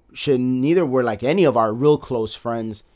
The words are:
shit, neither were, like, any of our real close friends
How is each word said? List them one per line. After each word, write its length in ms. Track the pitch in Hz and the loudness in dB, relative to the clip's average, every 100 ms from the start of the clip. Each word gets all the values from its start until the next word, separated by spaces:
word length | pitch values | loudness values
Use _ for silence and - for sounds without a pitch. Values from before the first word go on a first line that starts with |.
| _ | _
shit, 260 | - - 127 | -6 0 0
neither 460 | 127 127 139 175 151 | 2 0 0 0 0
were, 180 | 127 | 0
like, 200 | 120 107 | -2 -2
any 200 | 123 190 | -2 2
of 140 | 156 120 | 2 2
our 160 | 110 | 0
real 240 | 113 147 147 | 2 2 2
close 380 | - 123 110 - | 0 -4 -4 -6
friends 480 | 117 117 113 104 - | -8 -6 -8 -12 -18